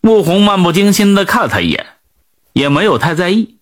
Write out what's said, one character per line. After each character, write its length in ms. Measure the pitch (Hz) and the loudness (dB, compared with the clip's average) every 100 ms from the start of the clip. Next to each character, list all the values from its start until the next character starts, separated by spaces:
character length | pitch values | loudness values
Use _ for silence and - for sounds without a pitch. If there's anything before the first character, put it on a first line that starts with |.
穆 220 | 220 220 | 4 2
弘 200 | 165 185 | 2 0
漫 200 | 208 196 | 0 2
不 100 | 175 | 0
经 200 | 170 202 | 2 0
心 220 | 196 202 | 2 2
地 100 | 196 | 2
看 180 | 190 247 | 0 -2
了 60 | 165 | -2
她 120 | 104 | -4
一 100 | 87 | -4
眼， 160 | 76 - _ _ _ _ _ _ | -4 -8 _ _ _ _ _ _
也 160 | - 143 | -4 0
没 160 | 143 | 0
有 140 | 208 127 | 0 0
太 160 | 170 | -2
在 160 | 160 180 | -2 -2
意 280 | 208 214 _ | -2 -4 _